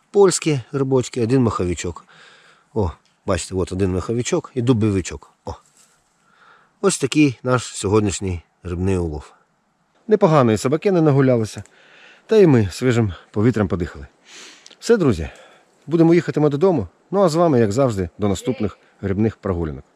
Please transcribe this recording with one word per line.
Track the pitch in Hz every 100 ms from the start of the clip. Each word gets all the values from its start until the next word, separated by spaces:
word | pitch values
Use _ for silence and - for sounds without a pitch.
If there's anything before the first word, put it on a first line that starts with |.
| _
Польські | 202 196 - 160 139 -
грибочки, | 139 135 131 120 127
один | 113 135
маховичок. | 113 - 90 85 90 - _ - - - _ _ _
О, | 113 90 - _ _ -
бачите, | 90 - 92
от | 87
один | 92 98
маховичок | 90 - 117 117 - -
і | 127
дубовичок. | 120 117 110 98 - - - _ -
О. | - _ _ _ _ _ _ _ _ _ _ _ _
Ось | 196 -
такий | 135 151 147 117
наш | 127 123
сьогоднішній | - - 98 107 104 - 95 85 - _
грибний | 87 87 95 92
улов. | 85 76 - _ _ _ _ _ _ _ -
Непогано, | 214 180 156 120
і | 110
собаки | 131 160 208
не | 180
нагулялися. | 156 139 131 120 107 107 - _ _ - - _ -
Та | 220
й | 175
ми | 120 101
свіжим | - 127 120 107 80 _
повітрям | 104 117 113 95
подихали. | 90 85 76 69 _ _ - - - - _
Все, | - 233
друзі, | 151 82 73 - - _ _ _ -
будемо | 170 165
їхати | 175 - 151
ми | 147
додому. | 139 190 156 90 _ -
Ну, | 190
а | 185
з | 156
вами, | 175 127
як | 107
завжди, | 107 131 98 87 -
до | 101
наступних | 95 123 120 104 - _ -
грибних | 98 98 110 -
прогулянок. | 98 87 80 67 -